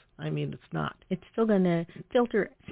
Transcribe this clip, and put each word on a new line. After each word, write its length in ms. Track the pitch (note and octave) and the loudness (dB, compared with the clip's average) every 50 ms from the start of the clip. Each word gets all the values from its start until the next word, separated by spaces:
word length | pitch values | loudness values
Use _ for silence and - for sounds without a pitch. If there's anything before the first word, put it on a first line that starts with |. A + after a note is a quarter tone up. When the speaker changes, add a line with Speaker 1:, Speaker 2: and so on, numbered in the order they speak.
| _ _ _ - | _ _ _ -10
Speaker 1:
I 100 | D2+ D#2 | -8 -6
mean, 240 | D#2 D2 D2 C#2+ C#2 | -4 -4 -4 -6 -8
it's 200 | - - - - | -10 -12 -8 -6
not. 220 | D#3+ D3+ - - - - - | -4 -4 -4 -6 -10 -8 -8
Speaker 2:
It's 140 | F#3+ F3+ - - | -8 -8 -8 -6
still 140 | - - A3+ | -4 0 2
gonna 400 | A3 G#3+ G3 F#3 F3+ E3+ E3+ E3+ - - - - - | 2 4 4 4 4 2 0 -2 -4 -10 -16 -8 -2
filter 380 | - B3+ A#3+ A#3 - G#3+ F#3 - - _ - - | 0 0 2 2 0 0 -2 -2 -6 _ -16 -6